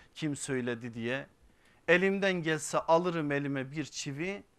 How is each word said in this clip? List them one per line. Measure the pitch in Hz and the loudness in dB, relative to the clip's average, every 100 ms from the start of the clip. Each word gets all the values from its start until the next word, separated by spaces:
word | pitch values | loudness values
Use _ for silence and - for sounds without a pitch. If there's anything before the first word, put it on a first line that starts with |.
| - | -20
kim | - 156 139 | -6 -4 -4
söyledi | - 131 123 117 123 | -4 -2 -2 -4 -6
diye. | 117 117 135 - _ - _ _ _ - | -6 -4 -4 -6 _ -20 _ _ _ 4
Elimden | 175 196 196 196 | 6 6 2 2
gelse | 180 160 156 - 156 | 0 0 -2 0 -2
alırım | - 165 180 170 147 | 4 4 4 0 0
elime | 143 143 139 131 | 0 0 -4 -6
bir | 151 | -6
çivi, | 135 - 147 139 180 202 - | -8 -8 -8 -6 -6 -8 -12